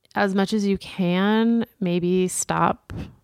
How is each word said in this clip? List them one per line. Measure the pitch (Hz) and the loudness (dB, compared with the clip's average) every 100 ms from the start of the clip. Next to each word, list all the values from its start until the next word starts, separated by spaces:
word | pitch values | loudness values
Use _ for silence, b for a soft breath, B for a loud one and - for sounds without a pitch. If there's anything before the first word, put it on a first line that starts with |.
| _ | _
as | - 202 | -2 0
much | 196 190 | 0 0
as | 220 202 | 0 0
you | 196 | -2
can, | - - 175 180 202 214 226 233 - - | -4 -4 0 2 2 2 2 0 -2 -4
maybe | 180 175 175 185 185 | -2 0 0 2 0
stop | - - 165 170 226 - - - - | -2 -4 0 0 0 -8 -12 -12 -14